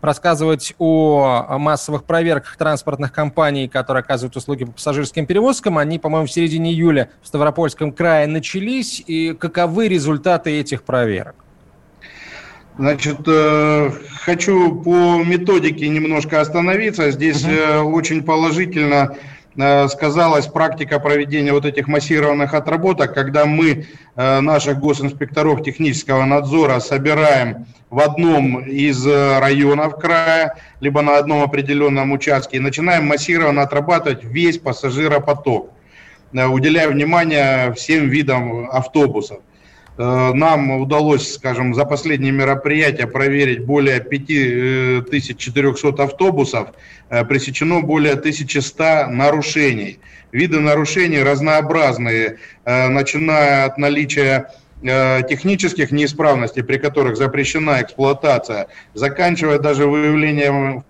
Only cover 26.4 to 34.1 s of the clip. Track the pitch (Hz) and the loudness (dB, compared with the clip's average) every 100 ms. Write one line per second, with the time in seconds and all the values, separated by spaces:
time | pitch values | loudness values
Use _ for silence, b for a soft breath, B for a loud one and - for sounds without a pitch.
26.4 | 139 160 147 127 - 139 139 151 151 139 | 2 2 2 2 0 -2 0 2 4 4
27.4 | 120 113 B B _ 120 151 147 170 156 | 0 -6 B B _ 0 0 2 2 4
28.4 | 135 127 131 139 147 127 131 143 139 135 | 2 -2 -6 -2 0 0 2 2 4 2
29.4 | 135 139 143 143 156 151 165 165 165 165 | 2 4 4 2 0 -2 0 2 2 2
30.4 | 160 - B B 139 143 147 147 143 151 | 0 -4 B B -2 0 4 4 4 0
31.4 | 143 143 139 143 143 139 135 139 151 139 | 0 -2 -2 2 2 2 0 -2 0 0
32.4 | - 131 135 135 170 175 147 147 147 165 | 0 -4 -4 -2 0 2 2 -2 0 0
33.4 | 160 143 143 143 151 170 165 | 2 2 0 -2 0 0 0